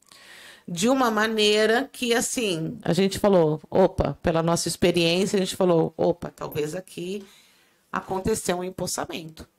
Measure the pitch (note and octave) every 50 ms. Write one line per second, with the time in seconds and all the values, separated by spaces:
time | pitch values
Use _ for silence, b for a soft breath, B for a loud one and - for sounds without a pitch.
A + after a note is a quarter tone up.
0 | B B B B B B B B B B B B B B F3 E3 F#3+ A#3+ C4+ C4+
1 | B3+ A#3 A3 G#3+ G#3+ A3 A3 G#3+ G#3+ G#3 G#3 G#3+ A3 G#3+ A3+ B3 C#4 - - -
2 | B3 A#3 A#3 A#3+ - - - C4 A3+ G3+ F3 D#3+ D#3+ D#3+ - - - - E3+ E3
3 | G3 G3 G3 - - G#3 G3+ F3+ E3 D3+ D3+ D#3 - - - F#3 F#3+ - - -
4 | - - D3 - - F3+ D#3+ D#3+ E3 E3 E3+ F3 - E3+ E3 - - F3 E3 F3
5 | E3+ E3 E3+ F#3 G3+ F#3+ - G3 F#3 F3+ - - G3 F3+ E3+ D#3+ E3 D#3+ - -
6 | F3 F3+ E3 - - D#3 - - D#3 C#3+ - D3+ D3 D3+ D#3 F3+ - - - E3+
7 | F3 F#3 F#3+ G#3 G3 b b b b b b b b b b b b b - F#3
8 | - - F#3+ F#3+ F#3+ F3 - - - - F3 F3 F3+ F#3 F#3 - F3+ F3 - -
9 | C#3+ - E3 C3 D#3+ D#3+ D#3 - - _ _